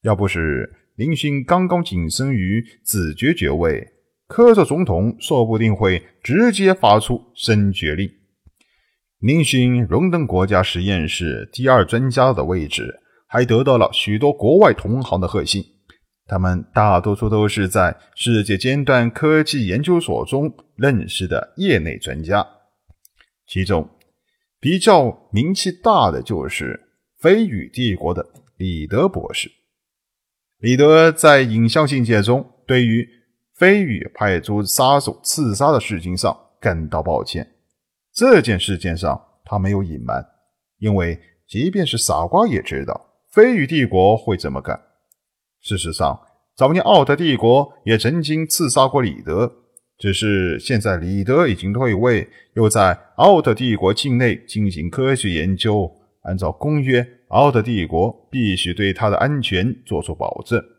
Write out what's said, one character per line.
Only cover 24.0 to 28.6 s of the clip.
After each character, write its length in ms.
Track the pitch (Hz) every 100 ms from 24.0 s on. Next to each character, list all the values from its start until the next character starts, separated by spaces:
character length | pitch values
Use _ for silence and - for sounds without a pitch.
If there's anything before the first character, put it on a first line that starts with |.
| _ _ _ _ _ _
比 200 | 139 185
较 500 | 202 180 123 - _
名 220 | 104 151
气 180 | 190 190
大 380 | 180 233 196 104
的 140 | 67
就 260 | 64 95 65
是 400 | - 67 - _ _ _ _
飞 260 | 185 208 214
羽 240 | 104 69
帝 220 | - 123
国 180 | 90 80
的 140 | 87 - _ _
李 300 | _